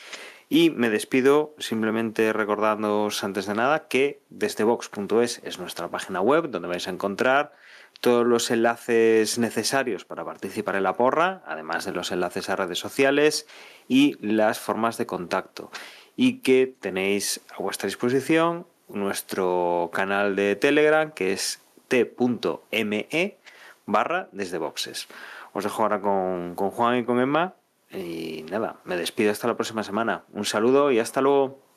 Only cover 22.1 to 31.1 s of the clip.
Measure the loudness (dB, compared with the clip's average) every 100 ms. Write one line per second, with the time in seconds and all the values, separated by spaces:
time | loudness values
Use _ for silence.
22.1 | 0 0 0 -2 -6 -6 -4 -2 -4 -4
23.1 | -2 -2 -6 -20 -20 -20 -20 -2 0 0
24.1 | -2 -6 -8 -6 -4 -6 -6 -10 -10 -14
25.1 | -18 -18 -18 -10 -6 -4 0 0 2 0
26.1 | 0 0 -2 -6 -4 -4 0 0 2 0
27.1 | 0 2 0 0 -6 _ _ _ -12 -10
28.1 | -8 -8 -10 -6 -4 -4 -6 -8 -6 -6
29.1 | 0 0 2 -2 -2 -4 -4 -4 -2 -2
30.1 | -4 -6 -8 -2 2 4 4 4 4 2